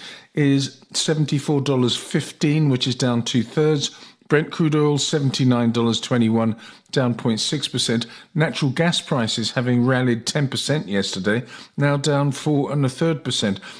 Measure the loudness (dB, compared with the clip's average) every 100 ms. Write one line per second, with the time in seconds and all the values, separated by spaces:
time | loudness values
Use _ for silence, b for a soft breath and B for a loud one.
0 | B B B 0 2 2 0 -8 -10 -6
1 | -2 0 0 0 0 0 2 2 2 0
2 | -2 -4 -4 -2 2 4 4 2 0 0
3 | 0 0 0 -2 0 0 2 2 -2 B
4 | B B 0 0 2 0 2 4 2 2
5 | 0 0 0 2 2 4 2 2 2 0
6 | 0 2 4 2 0 -2 B B B 0
7 | 0 0 -2 -2 -2 -4 -4 -4 0 -2
8 | -4 B B -2 -2 0 -2 0 0 0
9 | -2 -2 -2 -2 -4 -2 0 2 2 2
10 | 2 0 -2 -2 -2 -2 -2 -4 -2 -2
11 | -2 -4 -2 -2 -4 B B B 0 0
12 | 0 0 0 -2 0 0 0 0 -2 0
13 | 0 0 -4 -2 -2 -2 B B